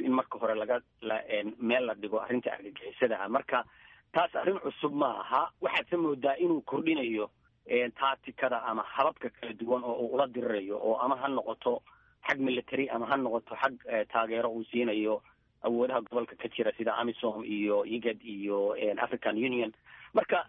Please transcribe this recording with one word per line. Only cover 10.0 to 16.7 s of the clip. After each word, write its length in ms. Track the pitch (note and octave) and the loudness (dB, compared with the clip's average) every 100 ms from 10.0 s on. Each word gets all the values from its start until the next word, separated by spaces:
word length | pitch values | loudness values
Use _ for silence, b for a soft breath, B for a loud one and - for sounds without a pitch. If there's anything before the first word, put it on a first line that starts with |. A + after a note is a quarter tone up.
| A#2 | 0
uu 80 | C3 | 2
ula 120 | C3+ | 0
dirirayo, 520 | B2 A#2 G#2+ G2 G#2 | 0 -2 -2 -2 -2
oo 160 | A2 A2+ | 0 2
ama 140 | B2+ C3 | 2 0
ha 80 | C#3 | 0
noqoto 540 | C3 A#2 A2+ B2+ A#2+ - b b b | -2 -4 -2 -2 -2 -4 b b b
xag 160 | - C#3 | -4 0
military 460 | C3 B2 - C3 C3 | 0 0 -2 -2 -2
ama 160 | A#2+ A#2 | -2 0
ha 60 | C#3 | 0
noqoto 380 | B2 A2+ - A2+ | 0 -2 -4 -2
xag, 160 | C3+ B2 - | -2 -2 -2
eh, 160 | A2+ G#2 | -2 0
taageero 360 | A2+ A2+ A#2 A#2 | 0 0 0 -2
uu 100 | A2+ A2 | -2 -2
siinayo 540 | A#2+ A#2+ G#2+ G#2+ G#2+ - b b _ A2+ | 0 2 2 0 0 -4 b b _ 0
awoodaha 360 | A#2+ B2+ B2+ | 2 2 0
gobolka 340 | G#2+ A#2+ A#2 - | 0 -4 -4 -8
ka 100 | A2+ | -6
jira 160 | - G#2+ | -2 -2